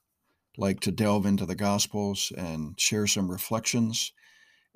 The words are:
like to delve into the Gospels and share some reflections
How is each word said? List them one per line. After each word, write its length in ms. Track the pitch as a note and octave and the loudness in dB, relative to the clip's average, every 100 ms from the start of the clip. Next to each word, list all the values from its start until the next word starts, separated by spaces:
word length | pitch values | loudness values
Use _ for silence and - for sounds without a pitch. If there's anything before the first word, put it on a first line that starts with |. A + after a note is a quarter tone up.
| _ _ _ _ _ - | _ _ _ _ _ -2
like 220 | G2 F#2+ | 0 0
to 100 | - | 0
delve 340 | F2+ G#2+ G#2 G2+ | 2 4 4 4
into 180 | G2 | 2
the 120 | F#2 F#2 | 2 -2
Gospels 760 | G2+ G2+ - G#2 G2+ G2 - - | 0 2 0 -2 -2 -2 -4 -4
and 420 | F2 D#2+ D2+ - | -6 -6 -6 -2
share 280 | - G#2+ G#2 | 0 2 0
some 240 | G2+ F#2+ | 0 0
reflections 840 | F2+ - A2 - B2 A2+ A2+ - - - _ _ _ _ | -4 -4 -4 0 0 0 0 -6 -8 -20 _ _ _ _